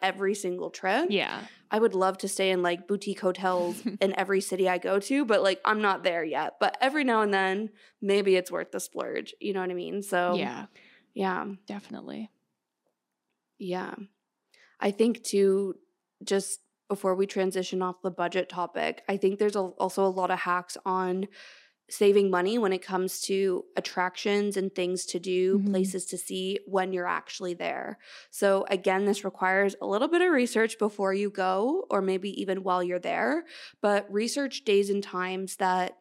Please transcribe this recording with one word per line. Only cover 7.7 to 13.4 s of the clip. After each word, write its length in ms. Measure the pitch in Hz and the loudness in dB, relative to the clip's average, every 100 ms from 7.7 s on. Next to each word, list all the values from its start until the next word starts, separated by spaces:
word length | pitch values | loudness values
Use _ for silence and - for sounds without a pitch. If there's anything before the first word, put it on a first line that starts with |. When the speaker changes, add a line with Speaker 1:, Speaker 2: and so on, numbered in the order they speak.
| - - _ | -10 -20 _
Speaker 1:
maybe 340 | 196 202 196 185 | 0 2 4 2
it's 160 | 180 | 2
worth 200 | 175 170 | -6 -6
the 80 | - | -8
splurge. 540 | - 180 123 - 214 - | -8 -8 -6 -6 -8 -8
You 140 | 208 | -6
know 80 | 190 | -4
what 80 | 185 | -4
I 60 | 180 | -6
mean? 260 | 165 196 | -6 -8
So, 320 | 196 185 180 | -2 0 2
Speaker 2:
Yeah. 320 | 180 139 120 208 - - - _ | 0 -2 -6 -12 -18 -20 -20 _
Speaker 1:
yeah. 320 | - 190 185 - 196 - | -4 -2 -2 -6 -10 -12
Speaker 2:
Definitely. 640 | 202 - 220 - - 220 _ _ _ _ _ _ _ _ _ _ _ | -14 -12 -14 -12 -12 -14 _ _ _ _ _ _ _ _ _ _ _